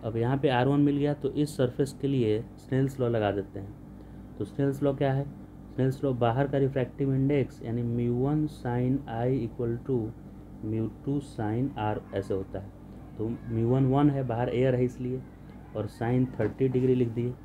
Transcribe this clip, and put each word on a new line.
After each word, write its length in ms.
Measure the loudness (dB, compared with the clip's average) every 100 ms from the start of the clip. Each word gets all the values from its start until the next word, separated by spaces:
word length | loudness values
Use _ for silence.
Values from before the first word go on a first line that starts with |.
अब 140 | -2 0
यहाँ 200 | 0 2
पे 120 | 4
आर 180 | 4 4
वन 120 | 6
मिल 180 | 4 4
गया, 160 | 0
तो 180 | 0 -2
इस 240 | 0 -2 2
surface 400 | 0 2 -2 0
के 60 | 0
लिए 320 | 2 2 2 -2 -16
Snell's 420 | -2 2 2 2
law 100 | 0
लगा 220 | 2 2
देते 280 | 0 -4 -8
हैं। 160 | -12 -14 -16 -16 -16 -16 -16 -8
तो 80 | -8
Snell's 380 | 0 0 2
law 100 | 0
क्या 200 | 4 2
है? 120 | 2 -2 -8 -18 -18 -10 0
स्नेल्स 280 | 2 2
लॉ 80 | 0 2
बाहर 320 | 2 4 2
का 100 | 4
refractive 560 | 2 2 -4 -2 0 2
index 480 | 4 4 2 -4
यानी 180 | -6 -2
mu 300 | 0 0 2 2
one 300 | 2 2 0 -2
sin 380 | -2 0 2 0 -2
I 160 | -2 0 0
equal 340 | -2 -4 -2 -2 -2
to 100 | -2 -2 -8 -16 -18 -18 -10 -4
mu 200 | -2 -2 -4 -4
two 140 | -4
sin 440 | -4 -6 -2 0 -2 -2
R 160 | -2 -2 -4 -6
ऐसे 180 | -2
होता 260 | -4 -4 -8
है। 100 | -10 -16 -18 -16 -16 -6
तो 100 | -6
म्यू 400 | -6 -4 0 2
वन 160 | 4 4
वन 240 | 6 4
है, 140 | 4 -2
बाहर 220 | 0 0
एयर 260 | 2 2 4
है 80 | 0
इसलिए, 360 | -2 -6 -6 -8 -18 -18 -18 -10 -6
और 120 | -6 -2
sin 280 | 0 2 2 0
thirty 280 | -2 2 2
degree 260 | 4 4 4
लिख 140 | 2
दिए। 240 | 0 -4 -4